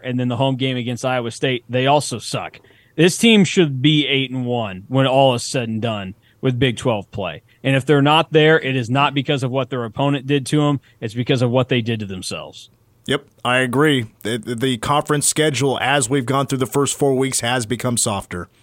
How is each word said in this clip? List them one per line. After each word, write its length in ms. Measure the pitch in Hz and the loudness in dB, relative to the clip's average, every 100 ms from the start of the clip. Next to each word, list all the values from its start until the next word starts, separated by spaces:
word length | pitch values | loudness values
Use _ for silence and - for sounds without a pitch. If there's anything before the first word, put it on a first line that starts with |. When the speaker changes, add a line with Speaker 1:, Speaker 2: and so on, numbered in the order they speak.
Speaker 1:
And 160 | 127 127 | -2 -2
then 80 | 123 | -2
the 80 | 117 | 0
home 200 | 135 131 | 0 0
game 200 | 131 127 | -2 -4
against 260 | 120 120 | -4 -4
Iowa 280 | 131 127 120 | -2 -2 -4
State, 340 | - 139 127 - | -4 -2 -2 -4
they 200 | 123 131 | 0 2
also 320 | 147 - 113 | 2 0 -8
suck. 420 | - 120 82 - - _ _ | -8 -8 -8 -14 -20 _ _
This 220 | - 175 - | 2 2 4
team 260 | 233 214 | 4 6
should 380 | 175 - 160 131 | 4 4 2 2
be 260 | 143 151 131 | 2 2 2
eight 240 | 135 131 | 0 -2
and 140 | 131 | -4
one 400 | 123 120 107 92 101 | -4 -2 -4 -8 -4
when 180 | 131 135 | 0 2
all 280 | 131 135 | 4 4
is 80 | 120 | 2
said 240 | - 139 113 | -2 -4 -4
and 140 | 110 | -4
done 340 | 98 104 95 - _ _ | -4 -6 -8 -14 _ _
with 160 | 135 123 | -2 0
Big 180 | 135 113 | 0 0
twelve 340 | 127 107 92 | -2 -2 -4
play. 300 | - 90 76 - _ | -8 -8 -8 -16 _
And 100 | 131 | 0
if 120 | 135 127 | 0 4
they're 160 | 147 | 4
not 280 | 139 156 160 | 6 4 4
there, 280 | 156 156 160 | 4 6 4
it 160 | 131 131 | 2 -4
is 140 | 113 | -2
not 240 | 131 143 | 0 0
because 280 | 139 135 143 | 0 -2 -2
of 80 | 131 | -2
what 200 | 131 127 | -4 -4
their 120 | 127 | -4
opponent 420 | 117 120 143 143 131 | -6 -2 -2 -2 0
did 180 | 143 127 | -2 0
to 160 | 151 | 0
'em. 180 | 147 139 - _ | 2 0 -4 _
It's 140 | 117 | -8
because 260 | 117 120 135 | -6 -2 0
of 100 | 123 | 2
what 200 | 123 123 | 2 2
they 100 | 127 | 0
did 200 | 117 113 | 0 -4
to 60 | 101 | -6
themselves. 640 | 92 - 82 73 - - _ _ _ - | -10 -10 -10 -12 -18 -20 _ _ _ -6
Speaker 2:
Yep, 180 | 139 - _ 120 | -6 -6 _ 0
I 120 | 127 | 2
agree. 440 | 127 123 156 139 110 _ | 2 2 2 2 -2 _
The, 120 | 101 120 | -6 -6
the 400 | 107 117 131 123 | -6 -4 -2 -2
conference 500 | - 147 - 147 - | 0 -2 0 -2 0
schedule, 520 | - 156 127 135 120 | 0 0 0 0 0
as 300 | 120 143 117 | 0 0 0
we've 160 | 139 120 | -2 0
gone 200 | 139 135 | -2 0
through 120 | 135 | -2
the 80 | 131 | -2
first 320 | 143 135 - | 0 -2 0
four 160 | 143 | 0
weeks, 260 | 131 135 131 | 2 0 -2
has 240 | 120 127 | -2 -2
become 320 | 110 123 127 120 | -4 -4 -2 -2
softer. 520 | 117 98 - 90 85 _ | -2 -4 -6 -12 -12 _